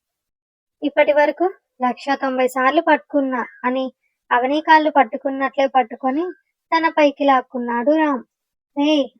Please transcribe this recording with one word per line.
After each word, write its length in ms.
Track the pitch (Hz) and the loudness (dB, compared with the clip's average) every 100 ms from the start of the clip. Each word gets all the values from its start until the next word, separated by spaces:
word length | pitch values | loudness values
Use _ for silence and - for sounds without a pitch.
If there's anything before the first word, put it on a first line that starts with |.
| _ _ _ _ _ _ _ _ | _ _ _ _ _ _ _ _
ఇప్పటి 300 | 294 302 294 | -4 0 2
వరకు 340 | 285 294 294 359 - _ _ | 4 2 0 -4 -4 _ _
లక్ష 220 | 247 240 269 | -4 -4 -6
తొంభై 320 | 277 269 254 254 | -4 -4 -2 -2
సార్లు 340 | 262 254 302 | 0 0 2
పట్టుకున్నా" 600 | 330 294 - 294 269 254 220 - | 2 0 0 -2 -2 -6 -8 -8
అని 200 | 247 262 262 - _ _ _ | -4 -4 -6 -10 _ _ _
అవని 280 | 247 254 302 | -2 0 -2
కాళ్ళు 300 | 302 311 311 | 4 4 4
పట్టుకున్నట్లే 760 | 294 233 269 277 269 269 - 269 | 2 0 -2 -6 -4 -4 -2 0
పట్టుకొని 580 | 262 240 247 262 277 359 - _ _ _ | 0 -2 -4 -4 -4 -6 -10 _ _ _
తన 160 | 330 330 | -2 0
పైకి 360 | 320 294 269 | 2 0 2
లాక్కున్నాడు 680 | 285 254 254 254 240 240 240 311 | 0 0 0 -8 -6 -2 0 0
రామ్. 260 | 302 262 - _ _ _ _ 285 | 0 -2 -8 _ _ _ _ -4
"రేయ్" 300 | 294 311 262 | 0 0 -2